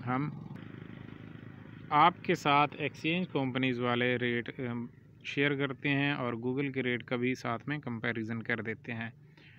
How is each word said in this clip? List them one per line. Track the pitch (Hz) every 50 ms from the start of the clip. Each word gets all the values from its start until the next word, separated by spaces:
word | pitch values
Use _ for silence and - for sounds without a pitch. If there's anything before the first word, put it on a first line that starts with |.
| -
हम | 123 127 131 147 151 - - - - - - - - - - - - - - - - - - - - - - - - - - - - - - - - 151
आपके | 147 156 175 139 - - - 175
साथ | - - 151 143 143 147 143 - -
एक्सचेंज | 151 127 - - - 156 170 180 185
कंपनीज | - - 143 135 127 123 131 131 131 123 120
वाले | 123 123 120 120 120 123 123
रेट, | 120 123 120 120 120 113 - - -
अम, | 131 120 120 120 117 120 - - - - - - -
शेयर | - - 143 143 147 143
करते | 135 139 135 131 - - 143
हैं | 139 139 143 143 143
और | 139 127 120 120
Google | 113 117 127 127 139 143 139 127
के | 131
रेट | 123 123 123 113 -
का | - 131
भी | 120 123 131 127
साथ | - - 123 117 113 - 139
में | 147 151
कंपैरिजन | - 127 117 110 117 120 113 117 110 110 117 113
कर | 107 - 120 110
देते | 104 110 110 - - 127
हैं। | 117 113 117 113 - - - - - - - - -